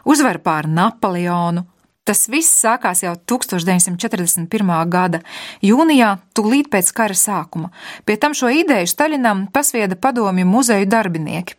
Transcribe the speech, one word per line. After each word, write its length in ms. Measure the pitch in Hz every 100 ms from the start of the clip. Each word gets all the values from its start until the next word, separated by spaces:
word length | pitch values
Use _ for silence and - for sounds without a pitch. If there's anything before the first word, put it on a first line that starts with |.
uzvara 400 | - 294 269 170
pār 240 | 180 156 156
Napoleonu. 960 | 160 202 226 202 175 175 175 170 170 180 _ _ _
Tas 240 | - 208 -
viss 320 | 277 320 -
sākās 400 | 226 247 214 180
jau 100 | 185
tūkstoš 480 | 175 - 240 - 180 170
deviņsimt 340 | 180 180 175
četrdesmit 480 | 233 208 170 - 165
pirmā 300 | 220 196 165 170
gada 320 | 180 185 165 - - - -
jūnijā, 540 | 196 247 320 285 220 196 -
tūlīt 380 | - 214 277 285
pēc 160 | 202 -
kara 240 | - 214
sākuma. 560 | 190 - 190 160 170 156 - - -
Pie 160 | - 214
tam 160 | 294
šo 160 | 285 247
ideju 400 | 285 349 226 175
Staļinam 560 | - 302 294 233 196 196
pasvieda 400 | 220 185 233 202
Padomju 540 | 185 262 247 202 185 180
muzeju 400 | 214 240 202 196
darbinieki. 640 | 226 202 165 151 160 180